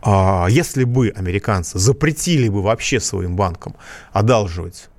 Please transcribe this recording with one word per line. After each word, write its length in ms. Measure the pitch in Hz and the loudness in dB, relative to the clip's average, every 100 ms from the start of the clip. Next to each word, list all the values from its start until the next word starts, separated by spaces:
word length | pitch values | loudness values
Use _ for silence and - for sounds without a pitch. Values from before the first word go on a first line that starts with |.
а, 440 | - 98 95 95 90 | 4 4 4 2 4
если 320 | 127 175 - | 2 0 -2
бы 300 | 127 123 123 | 0 2 0
американцы 640 | - 92 101 107 98 85 - | -2 -4 -4 -2 -2 -2 0
запретили 680 | 98 135 151 156 - 165 117 | 0 2 0 -2 0 0 2
бы 120 | 101 | 0
вообще 380 | 98 117 - 127 | 0 0 0 -2
своим 380 | - 95 90 87 | -2 -6 -4 -2
банкам 400 | 95 85 - - - - - | -2 -2 -12 -16 -20 -20 -6
одалживать 760 | 98 107 120 98 85 85 - - | 0 4 4 2 -6 -10 -12 -20